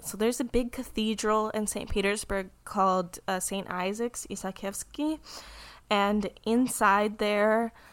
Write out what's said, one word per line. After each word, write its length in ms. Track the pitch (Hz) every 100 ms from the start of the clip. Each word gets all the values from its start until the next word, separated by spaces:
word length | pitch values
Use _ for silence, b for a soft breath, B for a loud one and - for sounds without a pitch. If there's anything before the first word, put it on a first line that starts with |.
so 160 | - 196
there's 240 | 220 247
a 40 | 247
big 280 | 240 240
cathedral 760 | - 254 - 214 214 214 214 220
in 160 | 214 214
Saint 220 | 208 -
Petersburg 600 | 208 196 208 - 196 190 - -
called, 540 | 214 190 185 175 - -
uh, 100 | 185
Saint 300 | - 196 -
Isaac's, 560 | 180 185 214 240 - -
Isakievsky, 920 | 196 190 185 196 190 - - 302 311 B B B B B B -
and 400 | 208 202 208 196 - -
inside 720 | 233 254 - 214 202 214 214
there 540 | 208 208 214 220 233 B B